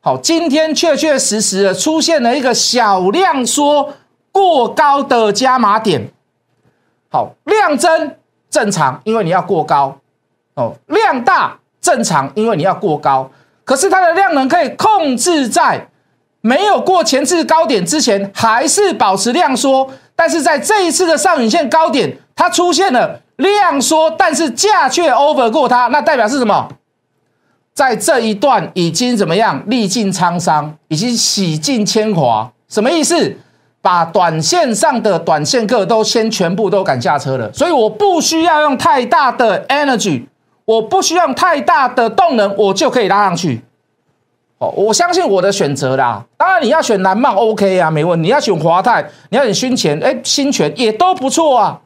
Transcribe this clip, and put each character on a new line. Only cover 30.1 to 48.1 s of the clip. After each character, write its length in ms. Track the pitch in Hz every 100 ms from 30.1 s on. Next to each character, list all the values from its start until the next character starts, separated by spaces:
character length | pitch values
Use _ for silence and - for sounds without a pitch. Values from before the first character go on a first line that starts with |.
沧 300 | - 175 175
桑， 340 | 175 156 147 156 _
已 80 | 156
经 180 | 240
洗 440 | 233 - - 185 151
尽 260 | 156 254
铅 300 | 208 220 214
华。 360 | 185 131 110 113 _ _
什 160 | -
么 80 | 226
意 140 | 339
思？ 320 | 294 330 170 - _ _ _ _
把 240 | 196 180 170
短 340 | - 170 160
线 340 | 156 349 294
上 280 | 208 320 247
的 160 | 214 170
短 260 | 170 -
线 220 | - 262 208
客 180 | 240
都 180 | 190 226
先 280 | 214 240 220
全 260 | - 170 190
部 140 | 214
都 120 | 208
赶 180 | 170 131
下 180 | 151 147
车 180 | 139 131
了， 160 | 107
所 160 | - 330
以 20 |
我 200 | 302 214
不 320 | 214 403 339
需 220 | - 320
要 180 | 339 311
用 160 | 302 269
太 260 | 339 277
大 260 | 233 330 269
的 360 | 233 233 175 -
energy， 580 | 277 277 233 196 135 - _ _ _
我 180 | - 220
不 180 | 220 370
需 140 | 359
要 120 | 330 320
用 80 | 247
太 240 | 359 302
大 260 | 240 320 254
的 220 | - 226
动 260 | 226 349 247
能， 160 | 202 202
我 180 | 202
就 160 | 196 294
可 100 | 247
以 60 | 202
拉 160 | 196
上 120 | 202 170
去。 260 | 175 110 - _ _ _ _ _ _ _ _ _
哦， 140 | -
我 180 | - 208
相 220 | 220 349
信 100 | 359
我 160 | 339 196
的 120 | 190
选 240 | 196 151 139
择 200 | 135 131
啦。 280 | 123 104 - _
当 120 | 349
然 120 | 370
你 100 | 269
要 120 | 311
选 180 | 294 208
南 140 | 190 196
茂， 200 | 269 220
OK 420 | 226 208 196 190
啊， 100 | 160
没 160 | 156
问 160 | 160